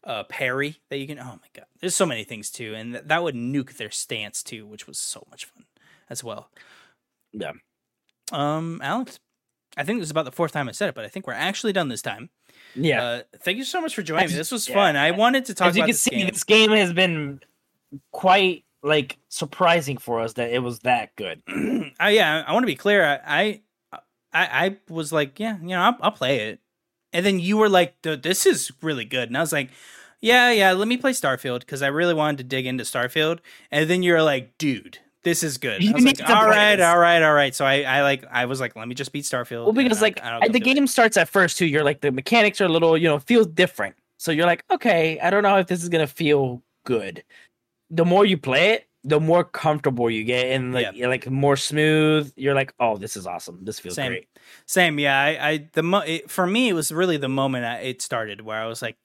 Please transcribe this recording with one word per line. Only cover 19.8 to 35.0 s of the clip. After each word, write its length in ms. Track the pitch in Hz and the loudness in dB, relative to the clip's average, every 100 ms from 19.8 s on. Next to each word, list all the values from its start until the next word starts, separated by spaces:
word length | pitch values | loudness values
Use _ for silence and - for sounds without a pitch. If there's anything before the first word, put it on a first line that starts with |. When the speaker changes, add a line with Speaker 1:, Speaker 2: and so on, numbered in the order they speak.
| 139 131 | 0 -8
Speaker 2:
for 220 | - 117 | -4 -4
us 120 | 113 | -4
that 180 | 110 120 | -4 -4
it 80 | 120 | -2
was 200 | 123 117 | -4 -6
that 360 | 127 123 107 - | -2 -2 -2 -10
good. 260 | 98 80 - | -10 -10 -10
Speaker 1:
<clears throat> 460 | - - - 156 _ | -6 -4 -4 -6 _
Uh, 80 | 180 | 2
yeah, 360 | 214 170 156 147 | 4 2 0 -2
I 80 | |
wanna 140 | 185 247 | -2 0
be 80 | 139 | -2
clear. 280 | 202 208 160 139 - | 0 2 2 0 -2
I, 360 | 147 214 208 _ _ _ | -2 -2 -4 _ _ _
I, 80 | - _ _ _ | -20 _ _ _
I, 320 | 160 175 131 180 | -2 0 0 -2
I 120 | 196 _ | -4 _
was 240 | 165 151 | -10 -4
like, 280 | 156 143 135 | -2 -2 _
"Yeah, 180 | 220 208 | -8 -8
you 100 | 165 | -6
know, 120 | 185 | 0
I'll, 160 | 190 240 | 0 2
I'll 120 | 170 | -4
play 380 | - 127 139 107 | -2 -2 -2 -2
it." 100 | 101 _ _ _ _ _ 175 | -10 _ _ _ _ _ -2
And 80 | 190 | 0
then 140 | 190 | 0
you 180 | 175 214 | 0 2
were 100 | 214 | 4
like, 320 | 185 175 _ | 4 2 _
"Dude, 180 | 160 151 | -6 -6
this 220 | 147 - 381 | -4 2 2
is 260 | 277 - - | 2 -2 -8
really 200 | 160 143 | -6 -6
good." 240 | 107 131 120 | -4 -6 -4
And 80 | 127 | -4
I 40 | |
was 100 | 160 | -2
like, 200 | 151 131 - - - - _ | -2 -4 -12 -20 -20 -20 _
"Yeah, 300 | 220 247 247 | 2 4 6
yeah, 200 | 233 190 | 4 4
let 140 | 185 214 | 4 0
me 100 | 247 | 0
play 160 | 262 | -2
Starfield," 520 | 254 147 131 139 123 - | -2 -2 -2 -4 -6 -8
'cause 160 | 139 | -4
I 60 | 139 | -2
really 260 | 147 175 | 0 0
wanted 240 | 160 151 143 | 2 0 -2
to 60 | |
dig 240 | 123 131 127 | -4 -6 -4
into 160 | 127 | -6
Starfield. 560 | 113 127 123 160 156 165 - - _ | -6 -4 -2 0 -2 -2 -8 -20 _
And 180 | 147 156 | 0 2
then 140 | 180 | 2
you're 180 | 180 170 | 4 4
like, 360 | 156 135 120 _ | 4 2 -4 _
"Dude, 400 | 156 117 90 - | -4 -4 -8 -20